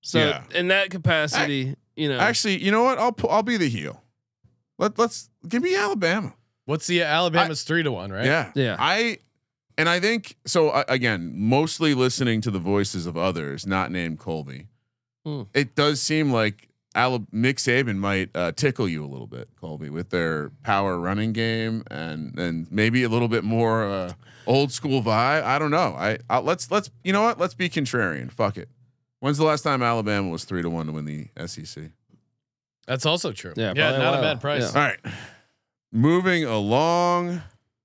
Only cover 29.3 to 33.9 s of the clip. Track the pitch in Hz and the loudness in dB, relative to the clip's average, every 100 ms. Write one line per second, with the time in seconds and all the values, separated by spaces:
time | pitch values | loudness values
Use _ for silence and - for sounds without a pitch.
29.3 | 143 156 151 156 135 120 117 107 101 95 | 2 2 2 0 2 2 2 0 0 0
30.3 | 82 - 92 85 85 78 76 76 73 73 | -4 -4 -4 -2 -2 -4 -6 -6 -8 -12
31.3 | - 87 - 78 - 78 _ _ _ _ | -12 -12 -12 -14 -14 -16 _ _ _ _
32.3 | _ _ _ _ _ - 131 151 175 170 | _ _ _ _ _ -8 -2 0 0 -2
33.3 | 101 90 82 110 135 156 | -6 -10 -4 -2 2 2